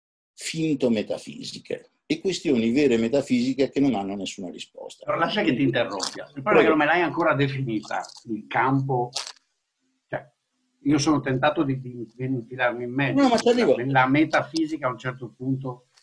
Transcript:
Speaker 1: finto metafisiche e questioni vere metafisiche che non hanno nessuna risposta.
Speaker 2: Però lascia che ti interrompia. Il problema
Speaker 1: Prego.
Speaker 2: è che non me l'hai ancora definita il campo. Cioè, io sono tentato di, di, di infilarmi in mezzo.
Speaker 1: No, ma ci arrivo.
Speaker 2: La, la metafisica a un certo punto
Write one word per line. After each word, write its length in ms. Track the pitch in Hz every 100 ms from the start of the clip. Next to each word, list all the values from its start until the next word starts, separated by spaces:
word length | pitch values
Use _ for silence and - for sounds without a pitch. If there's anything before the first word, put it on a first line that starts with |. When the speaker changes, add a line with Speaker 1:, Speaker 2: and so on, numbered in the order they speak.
| _ _ _
Speaker 1:
finto 560 | - - 160 160 139 123
metafisiche 1000 | 110 - - - 73 - - - - - _ -
e 120 | 160
questioni 520 | 190 175 165 120 113
vere 260 | 131 143 113
metafisiche 720 | 113 139 139 123 127 131 127
che 100 | 143
non 140 | 139
hanno 220 | 104 98 101
nessuna 340 | 90 - 87
risposta. 560 | 78 - - - - 147
Speaker 2:
Però 120 | 151
lascia 260 | 170 208
che 120 | 165 127
ti 60 |
interrompia. 640 | 135 123 110 98 - 95 -
Il 160 | 139
problema 0 |
Speaker 1:
Prego. 180 | 139 226
Speaker 2:
è 40 |
che 60 | -
non 80 | 156
me 60 | 147
l'hai 160 | 170
ancora 340 | 160 160 165 139
definita 680 | 139 135 123 107 - 95 - - 117
il 160 | 107 -
campo. 640 | 120 127 135 135 127 123 - - - _ _ _ _ _ _ _
Cioè, 240 | - - _ _ _ _ _
io 180 | 139 147
sono 240 | 156 143
tentato 420 | 139 127 147 165
di, 160 | 139 127
di, 320 | 123 120 110
di 120 | 127 127
infilarmi 580 | 127 110 127 123 120
in 80 | 123
mezzo. 300 | 131 139 269
Speaker 1:
No, 80 | 269
ma 80 | 226
ci 100 | 240
arrivo. 300 | 240 185 120
Speaker 2:
La, 80 | 135
la 220 | 135 131
metafisica 800 | 147 151 151 - 160 156 151 131
a 40 |
un 60 | 117
certo 320 | 131 131 117
punto 600 | - 127 131 135 123 _ _